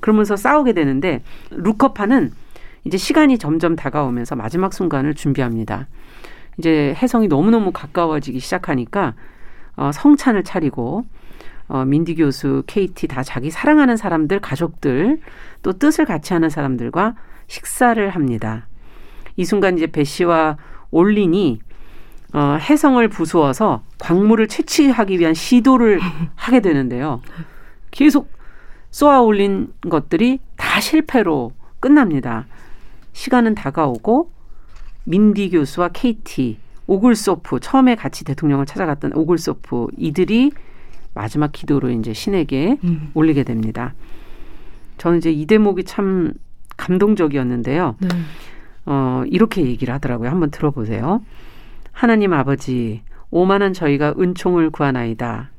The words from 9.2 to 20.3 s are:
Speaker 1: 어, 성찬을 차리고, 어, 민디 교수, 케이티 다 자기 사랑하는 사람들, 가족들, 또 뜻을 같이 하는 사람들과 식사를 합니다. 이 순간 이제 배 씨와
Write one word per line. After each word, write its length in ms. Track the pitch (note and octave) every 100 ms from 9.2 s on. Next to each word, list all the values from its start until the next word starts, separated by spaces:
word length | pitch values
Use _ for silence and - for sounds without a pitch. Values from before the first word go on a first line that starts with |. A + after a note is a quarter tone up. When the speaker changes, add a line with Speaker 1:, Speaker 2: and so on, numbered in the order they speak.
| - - - - - -
Speaker 1:
어, 160 | C#3+
성찬을 500 | D3 C#4+ C#4+ - G#3
차리고, 640 | E3 F#3 D3+ B2 A#2+ F3+ B3 - - - - - -
어, 160 | C3+
민디 300 | C3 D3 E3+ D#3+
교수, 480 | D3+ C3 C#3+ C3+ C3
케이티 400 | - F#3 - D3+
다 160 | C3
자기 280 | C3 - D3+
사랑하는 460 | E3 - D4+ C#4 A3+
사람들, 440 | G3+ E3 D3+ G3
가족들, 800 | - C3+ E3 - D3 B2+ G3+ D#4 - - - -
또 100 | -
뜻을 320 | F#3 D4 D4+
같이 280 | D4+ E3 -
하는 160 | F3 D#3+
사람들과 640 | D3+ C#3 B2 A#2 E3 G#3+ A#3+ - - -
식사를 640 | - - - B3 A3+ G3
합니다. 560 | F3 C#3 A2+ A2 A2 - - - - - - - -
이 80 |
순간 320 | F3+ G#3 F#3+ F3
이제 100 | D#3+
배 160 | D#3+
씨와 540 | C#3+ - F3